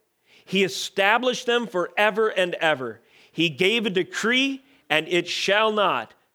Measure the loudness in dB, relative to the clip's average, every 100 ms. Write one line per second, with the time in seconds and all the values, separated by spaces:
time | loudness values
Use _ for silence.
0 | _ _ _ _ -4 0 0 -2 -6 0
1 | 2 2 0 -2 -2 -2 -2 -4 -4 0
2 | 0 2 0 0 -2 0 0 0 -4 -10
3 | _ _ _ -2 -2 2 0 2 0 -2
4 | -2 -2 0 2 0 -2 -12 _ _ -2
5 | 0 -2 -2 -4 0 2 2 2 0 0
6 | -4 -14 _